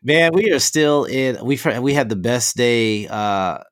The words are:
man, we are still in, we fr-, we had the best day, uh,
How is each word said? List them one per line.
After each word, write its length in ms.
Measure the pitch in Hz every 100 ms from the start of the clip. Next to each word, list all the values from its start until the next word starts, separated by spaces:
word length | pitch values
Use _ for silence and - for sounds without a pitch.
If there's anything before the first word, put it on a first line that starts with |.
man, 300 | 123 156 165
we 180 | 170 220
are 60 | 147
still 460 | - 156 151 147 -
in, 400 | 127 131 120 120
we 140 | 139
fr-, 220 | 160 120
we 120 | 131
had 160 | 143 120
the 80 | 104
best 400 | 90 123 - -
day, 500 | 120 120 113 107 104
uh, 500 | 110 104 98 92 78 -